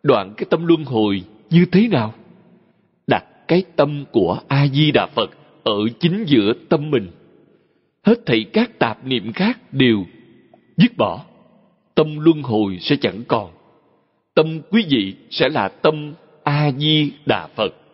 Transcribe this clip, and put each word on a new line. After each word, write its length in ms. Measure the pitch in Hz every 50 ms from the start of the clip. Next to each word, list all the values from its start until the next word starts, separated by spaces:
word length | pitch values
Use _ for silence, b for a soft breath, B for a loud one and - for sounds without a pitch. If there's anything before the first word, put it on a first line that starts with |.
Đoạn 320 | - 147 131 107 95 95 110
cái 100 | - - -
tâm 160 | 175 160 170
luân 180 | 170 170 156 156
hồi 400 | 127 127 110 107 104 101 95 90 - - _ _ _
như 160 | 165 175 175 175
thế 160 | - 185 226 240
nào? 260 | 190 127 107 110 113 - - _ - _ _ _ _ _ _ _ _ _ _ _ _ _ _
Đặt 180 | - 113 - - _ _ _ _ -
cái 160 | 160 180 190 - _
tâm 280 | - 143 143 147 143 135 -
của 280 | - 117 92 82 - 131 - -
A-di-đà 580 | 139 139 143 143 131 143 156 151 139 113 95
Phật 240 | - - 123 107 87 - _ _ _ _ _ _
ở 140 | 117 107 101 107 117 117 _
chính 240 | - 170 175 208 226
giữa 280 | 156 135 113 101 101 - - - _
tâm 220 | 175 151 147 156
mình. 200 | 147 120 98 87 85 _ _ _ _ _ _ _ _ _ _ _ _ _ _ _ _ _
Hết 240 | _ 202 233 226 -
thảy 180 | - 123 110 110 -
các 260 | - 214 240 233 - -
tạp 260 | 143 113 107 - -
niệm 260 | 131 131 117 92 110
khác 400 | 101 - 185 220 247 - _ _
đều 340 | - 135 135 123 113 101 90 82 - - _ _ _ _ _ _ _ _ _ _ _
dứt 200 | - - 233 -
bỏ. 280 | - 113 98 85 113 - _ _ _ _ _ _ _ _ _ _ _ _ _ _
Tâm 240 | 160 156 156 151 151
luân 240 | 151 165 165 151
hồi 360 | 139 127 110 107 107 98 92 87
sẽ 160 | - - 147
chẳng 260 | 143 - 107 87 104 123 -
còn. 240 | 135 113 101 85 82 _ _ _ _ _ _ _ _ _ _ _ _ _ _ _ _
Tâm 260 | - 160 160 160 160 - _
quý 140 | 190 226 214 160
vị 260 | 139 117 98 95 92 _ _ _
sẽ 180 | - - 139 135
là 200 | 156 131 101 95
tâm 460 | - _ - 156 156 151 147 147 156 _ _ _ _ _
A-di-đà 1080 | _ 147 143 147 151 147 127 135 151 156 156 151 151 143 - - _ 131 110 95 80 - _
Phật. 200 | - 107 92 - _ _ _